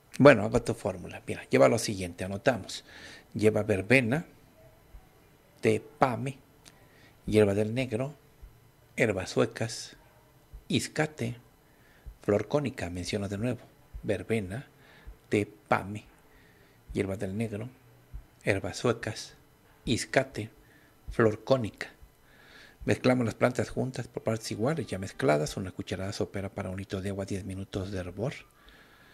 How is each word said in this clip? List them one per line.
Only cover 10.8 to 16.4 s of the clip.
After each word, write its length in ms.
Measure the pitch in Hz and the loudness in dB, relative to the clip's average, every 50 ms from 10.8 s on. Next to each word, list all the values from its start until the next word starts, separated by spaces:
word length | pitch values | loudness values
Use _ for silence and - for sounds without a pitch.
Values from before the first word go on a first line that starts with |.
| - - - - 151 156 - - 117 117 120 - - - _ _ _ _ _ _ _ _ - - _ - - - | 0 0 -2 -2 -2 -2 -2 -6 -6 -6 -6 -10 -14 -20 _ _ _ _ _ _ _ _ -20 -20 _ -18 -18 -8
flor 260 | - - 101 101 - - | 0 2 2 2 2 0
cónica, 420 | - 147 147 120 - - 95 85 | -2 0 0 -2 -6 -6 -8 -8
menciono 400 | 87 90 87 - - 104 101 95 | -6 -8 -6 -4 -4 -4 -4 -4
de 80 | 101 98 | -4 -4
nuevo, 240 | 113 123 123 117 - - - _ - - - - - | -2 -4 -4 -6 -10 -18 -20 _ -20 -16 -16 -12 -4
verbena, 640 | 113 101 95 92 - 110 113 101 90 98 127 143 - _ _ - - - - - - - - _ _ | -4 -4 -4 -2 -2 -2 -2 -2 -4 -8 -10 -10 -14 _ _ -20 -20 -20 -20 -20 -20 -20 -20 _ _
té 180 | - 107 101 - - - _ - | 0 2 2 0 -6 -16 _ 0
pame, 380 | 113 107 92 95 104 104 - - - - _ - - - | 0 0 0 -4 -10 -12 -12 -16 -20 -20 _ -20 -20 -20